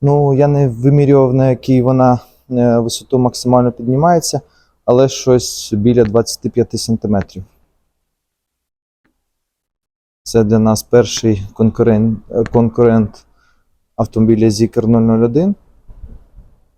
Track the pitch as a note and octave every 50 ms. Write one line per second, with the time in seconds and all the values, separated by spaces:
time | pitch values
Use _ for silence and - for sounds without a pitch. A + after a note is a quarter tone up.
0 | C3+ C#3+ C#3+ D3 D3 C#3 C3+ C3 C#3+ C#3+ D3 C#3+ C#3+ C3 A2+ A2+ A#2+ C#3 C#3+ D3
1 | C#3+ C3+ C#3+ C3+ C3+ B2+ B2+ C3+ C3 C3 B2+ A#2+ - - C3 B2+ A#2+ B2+ C3 C3
2 | B2+ B2+ B2 A#2+ - _ _ _ _ - B2+ B2 A#2+ A#2+ A#2 A#2 A2+ A#2 - -
3 | - - - B2+ B2+ B2 - - - B2 B2 B2 B2 B2 A#2 - A#2 A#2+ B2+ C#3
4 | D#3 F3 F3 E3 D3+ - - C#3 - _ _ _ _ _ _ _ _ - B2 B2
5 | C3+ C3 - - - C3 B2+ B2 - - - - - - A2+ G#2 G2+ A#2+ A#2+ B2
6 | A2+ G#2 G2+ A#2 A2+ - - - - A#2 - A#2+ A2+ - - - - - A2+ A2
7 | - G#2 G#2 G2 F2+ - - F2+ F2+ - _ _ _ _ _ _ _ _ _ _
8 | _ _ _ _ _ _ _ _ _ _ _ _ _ _ _ _ _ _ _ _
9 | _ _ _ _ _ _ _ _ _ _ _ _ _ _ _ _ _ _ _ _
10 | _ _ _ _ - - - A#2 A2 G#2 A2+ A2 A2 A2 A2 G#2+ - - - A#2+
11 | A2 G2 - - - A2+ G#2+ G2 F#2+ G2+ - - A2+ A2 - - A#2 A#2 A2 G#2
12 | A2 A2+ A2 G2 - - - G#2 A2+ - - A#2 A#2 A2+ A2+ - A#2+ A#2 A2+ A2+
13 | G#2+ G#2+ - - _ _ _ _ _ _ _ _ _ _ _ _ _ _ _ -
14 | A2+ - - A2 A2 A2 A2+ G#2+ A2 A2+ G#2+ G2+ A#2 A2 - B2 A2 A2 A#2 A#2
15 | A2+ A2+ A2+ A2+ A#2 A#2+ A#2+ D3 F3 G3+ G3+ - _ _ _ _ _ - - -
16 | - - - - - _ _ - - _ _ _ _ _ _